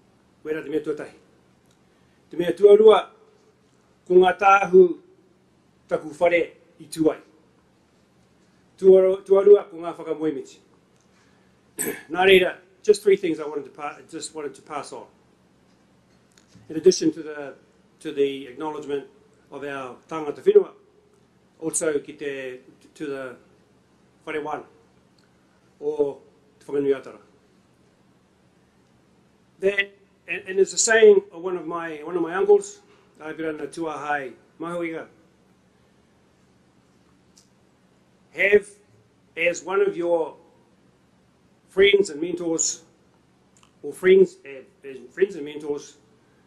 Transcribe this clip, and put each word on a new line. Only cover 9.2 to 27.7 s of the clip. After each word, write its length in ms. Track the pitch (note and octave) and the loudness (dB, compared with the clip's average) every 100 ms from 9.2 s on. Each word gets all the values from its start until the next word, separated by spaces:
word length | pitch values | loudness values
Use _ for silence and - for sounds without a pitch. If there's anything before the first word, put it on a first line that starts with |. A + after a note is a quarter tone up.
| F#3+ | 2
tuarua, 400 | G3 G3+ G3+ - | 4 8 6 6
ko 140 | E3 | -12
ngā 100 | E3+ D#3 | -12 -10
whakamoemiti. 640 | D#3+ D3+ D#3 C3+ - - _ _ _ _ _ _ _ _ _ _ _ - | -10 -6 -4 -6 -10 -20 _ _ _ _ _ _ _ _ _ _ _ -12
<clears throat> 80 | - - - F3 | -10 -10 -8 0
Nā 100 | F#3+ | 4
reira, 300 | F#3+ F3 C3+ _ _ | 6 4 -4 _ _
just 220 | - G#3 | -2 0
three 140 | G#3 G3 | 2 0
things 220 | F3 D3+ | 0 -6
I 60 | D3+ | -8
wanted 200 | D3+ C3 | -10 -12
to 60 | |
pa-, 260 | - D3 D3+ B2+ | -14 -14 -14 -18
just 240 | D#3+ D3 | -16 -16
wanted 220 | D#3 C#3+ C3 | -12 -14 -14
to 60 | |
pass 320 | - D3 B2+ | -16 -14 -14
on. 120 | A#2+ G#2 _ _ _ _ _ _ _ _ _ _ _ _ _ _ - - | -18 -20 _ _ _ _ _ _ _ _ _ _ _ _ _ _ -20 -14
In 80 | D#3+ | 0
addition 340 | F#3 F3 D#3+ | 2 4 2
to 80 | D#3+ | -4
the, 320 | D3+ D3 C#3 - _ _ _ _ | -8 -14 -16 -18 _ _ _ _
to 120 | D#3 | -8
the 360 | C#3+ C#3 C3+ B2+ | -2 -2 -4 -14
acknowledgement 580 | B2 D#3 D3+ C3+ C#3+ C3 _ _ _ _ | -12 -12 -10 -8 -8 -10 _ _ _ _
of 120 | C#3+ | -16
our 340 | C#3+ C#3 B2+ A#2 - | -14 -12 -14 -18 -14
tangata 320 | D#3+ D3 C3+ | -10 -8 -6
whenua, 300 | F#3 G#3 E3+ - _ _ _ _ _ _ _ _ | 4 4 4 -4 _ _ _ _ _ _ _ _
also 400 | D#3+ D3+ D#3+ C#3+ | -10 -6 -4 -4
ki 140 | C#3+ | -6
te, 460 | C3 C#3+ C3+ C3 B2+ - - _ - | -14 -14 -12 -14 -16 -20 -20 _ -16
to 100 | D3+ | -12
the 300 | C3+ C3 A#2+ _ _ _ _ _ _ _ _ - | -12 -14 -18 _ _ _ _ _ _ _ _ -12
whare 160 | D#3 | -10
wāna 240 | D3+ C#3+ - _ _ _ _ _ _ _ _ _ _ - | -10 -12 -14 _ _ _ _ _ _ _ _ _ _ -12
o 380 | D3 D3+ C#3+ - - _ _ _ | -6 -4 -4 -6 -18 _ _ _
te 60 | - | -8
whanganui 280 | C#3+ C#3 C3+ | -4 -2 -2
ātara. 240 | B2 G#2 _ _ _ _ _ | -6 -20 _ _ _ _ _